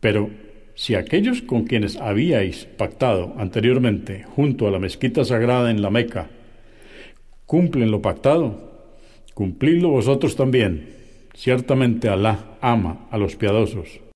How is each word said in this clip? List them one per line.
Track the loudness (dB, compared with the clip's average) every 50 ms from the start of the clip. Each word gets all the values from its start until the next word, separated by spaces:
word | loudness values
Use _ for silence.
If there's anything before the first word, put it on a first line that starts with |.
Pero | 0 0 0 0 -2 -4 -6 -16 -20 -20 -20 -20 -20 -20 -16
si | -14 -4 -2 -2
aquellos | -2 -2 0 0 0 2 2 -2 -4
con | -4 -2 -2 -2 0
quienes | 0 0 0 0 -2 -4
habíais | -6 -6 -2 -2 0 0 2 2 0 0 -2 -4 -10 -14
pactado | -18 -8 -6 -6 -6 -4 -2 0 0 0 0 -2 -6 -6 -8
anteriormente | -8 -4 -4 0 2 2 2 4 2 2 0 0 -4 -10 -12 -14 -14
junto | -10 -2 0 0 0 0 0 0
a | 0 0
la | -2
mezquita | -4 -6 -6 -4 -4 -2 0 0 0
sagrada | 0 2 0 2 2 2 2 2 2
en | 0 0
la | 0 0
Meca | 2 0 0 0 -4 -10 -10 -10 -14 -20 -20 -20 -20 -20 -20 -20 -20 -20 -20 -20 -20 -20 -20 -20 -20 -20 -20 -20 -20 -20 -8
cumplen | -2 0 2 2 2 2 2 2 2 2
lo | 0 0
pactado, | -2 -4 0 2 2 2 4 2 -2 -4 -8 -14 -20 -20 -20 -20 -20 -20 -20 -20 -20 -20 -20 -20 -20 -6
cumplidlo | -4 -4 -4 -2 0 2 2 4 4 4 4
vosotros | 4 4 4 2 2 2 2 -2 0
también. | 0 0 2 4 4 2 2 0 -4 -8 -14 -20 -20 -20 -20 -20 -20 -20 -20 -20
Ciertamente | -6 0 0 0 0 2 0 2 2 4 2 2 0 0 0
Alá | 2 2 2 2 0 0 -4 -12 -16 -4
ama | 0 0 2 2 0 -2 -4 -8 -12 -8 -4
a | -2
los | -2 -2 -2
piadosos. | -2 -2 0 2 2 0 0 -4 -8 -12 -12 -18 -20 -20 -20 -20